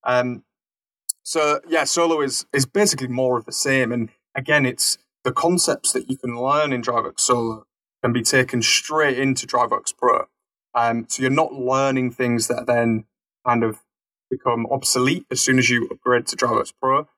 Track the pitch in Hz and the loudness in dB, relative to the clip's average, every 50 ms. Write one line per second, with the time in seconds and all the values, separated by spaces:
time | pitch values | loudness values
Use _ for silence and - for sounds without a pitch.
0 | - 120 123 127 123 123 123 - _ _ _ _ _ _ _ _ _ _ _ _ | -2 0 0 0 0 0 -4 -8 _ _ _ _ _ _ _ _ _ _ _ _
1 | _ _ - _ _ - - 160 156 147 147 143 - - 160 165 151 - - 170 | _ _ -12 _ _ -6 -2 0 2 2 0 -2 -2 -2 0 0 0 0 2 2
2 | 170 170 165 156 143 139 127 - - _ - 143 135 - _ 196 208 190 170 135 | 2 2 4 2 0 -2 -2 -6 -8 _ -2 -2 -2 0 _ 2 2 2 2 -2
3 | 131 123 123 123 131 127 127 120 113 - - - - 143 135 131 127 110 120 120 | -4 -6 -2 0 2 2 2 0 -2 -6 -6 -4 -2 0 2 2 2 0 0 -2
4 | 117 113 _ _ _ _ _ - 131 - 151 147 135 123 - - - - - - | -4 -4 _ _ _ _ _ -10 -2 0 2 2 2 2 0 -2 -2 -2 -2 -4
5 | _ _ _ _ _ 127 120 - - 170 180 175 - - 139 - - - - 131 | _ _ _ _ _ -4 -2 0 0 2 2 2 2 0 -2 -2 -2 -4 -4 -4
6 | - - 131 135 - 123 120 120 123 131 143 147 151 151 135 120 113 - 120 117 | -4 -6 -8 -6 -6 -8 -6 -4 -2 0 2 2 2 0 -2 -2 -2 -2 -2 -2
7 | 110 - - - - - 127 120 117 113 110 110 - _ _ _ _ _ _ _ | -2 -4 -4 -4 0 0 0 0 0 -4 -6 -8 -12 _ _ _ _ _ _ _
8 | - 120 117 120 113 - - 135 127 127 - 123 113 - - - - - 156 156 | -2 0 0 0 0 2 2 2 2 2 0 -2 0 2 0 0 0 -2 0 2
9 | 156 143 127 123 135 135 135 131 - - - 123 120 - 107 101 - - - _ | 2 2 2 0 0 0 0 -2 -4 -2 0 0 2 2 0 -4 -4 -6 -6 _
10 | - 123 110 - - _ _ _ _ _ _ _ _ _ _ 123 117 117 113 117 | 2 2 2 2 0 _ _ _ _ _ _ _ _ _ _ 0 0 0 0 -2
11 | 113 - - - 127 131 131 151 160 - 135 139 131 123 131 135 139 139 131 131 | -4 -6 -6 -2 0 0 2 2 0 0 -2 -4 -2 0 0 2 2 2 0 0
12 | 127 123 120 _ 131 120 120 117 113 - 123 - 120 - 120 117 117 117 113 110 | -2 -2 -2 _ -2 0 0 0 0 -2 -4 -4 -2 0 0 2 2 2 2 0
13 | 110 _ _ _ _ _ _ _ _ 123 120 117 117 110 107 - _ _ _ _ | -2 _ _ _ _ _ _ _ _ 0 2 2 2 0 -2 -6 _ _ _ _
14 | _ _ _ _ _ _ 131 - - 127 120 120 117 113 135 131 - - - 127 | _ _ _ _ _ _ -8 -4 -2 -2 0 0 -2 -2 -4 -2 -2 -2 0 2
15 | 127 131 160 185 - _ 127 123 - - 131 127 127 120 120 120 117 - - - | 2 0 0 -2 -4 _ -4 -4 0 2 2 4 4 4 2 0 0 -4 -8 -6
16 | _ 123 123 120 117 - - - - 120 117 120 123 - - _ - 131 135 143 | _ 0 0 0 0 -2 -4 -2 -2 0 0 -2 -2 -4 -8 _ -2 0 0 0
17 | 156 _ _ | -2 _ _